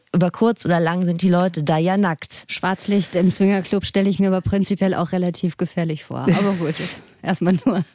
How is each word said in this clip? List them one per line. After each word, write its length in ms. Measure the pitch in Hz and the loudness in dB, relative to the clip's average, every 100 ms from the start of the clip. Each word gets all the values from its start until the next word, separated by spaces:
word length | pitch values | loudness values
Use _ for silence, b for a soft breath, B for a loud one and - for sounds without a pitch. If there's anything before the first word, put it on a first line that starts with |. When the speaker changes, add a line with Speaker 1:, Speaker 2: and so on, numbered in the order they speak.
| _ | _
Speaker 1:
über 200 | 185 175 | 0 0
kurz 340 | - 226 226 160 | 2 0 0 0
oder 140 | 170 | 0
lang 260 | 165 180 175 | 0 0 -2
sind 160 | 170 | 0
die 80 | 185 | 2
Leute 320 | 175 180 170 | 4 2 0
da 160 | 147 160 | 0 2
ja 200 | 170 196 | 2 2
nackt. 480 | 190 156 - - - | 0 -2 -8 -12 -10
Speaker 2:
Schwarzlicht 680 | - 180 190 - 202 170 | -6 -4 -2 0 0 0
im 160 | 180 185 | 0 2
Swingerclub 560 | - 196 196 175 202 - | 2 2 2 0 -2 0
stelle 240 | 202 196 | 0 2
ich 80 | 185 | 2
mir 100 | 196 | 2
aber 120 | 185 | 0
prinzipiell 540 | - 202 185 196 190 160 | 0 0 0 0 0 0
auch 160 | 175 | -2
relativ 460 | 185 175 170 175 - | -2 -2 -2 -4 -2
gefährlich 460 | 180 - 165 151 - | -4 -2 -4 -4 -8
vor. 140 | 127 | -4
Aber 320 | 131 190 202 185 | 0 2 2 0
gut, 120 | 156 | -2
das 100 | 160 | -4
ist 220 | 180 - - - | -8 -10 -20 -10
erstmal 360 | 170 180 170 180 269 | -4 0 2 2 2
nur 180 | 185 - | -2 -2